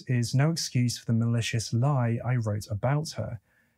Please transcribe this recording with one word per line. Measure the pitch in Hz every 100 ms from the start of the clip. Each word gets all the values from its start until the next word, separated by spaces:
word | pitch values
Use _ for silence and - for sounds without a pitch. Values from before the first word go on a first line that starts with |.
| -
is | 120 113 131
no | 156
excuse | 165 - 123 123 -
for | -
the | 120
malicious | 117 117 - 117 -
lie | 117 139 135 117 117
I | 117 123
wrote | 107 107 -
about | 104 127 147 160
her. | - 107 - _ _ _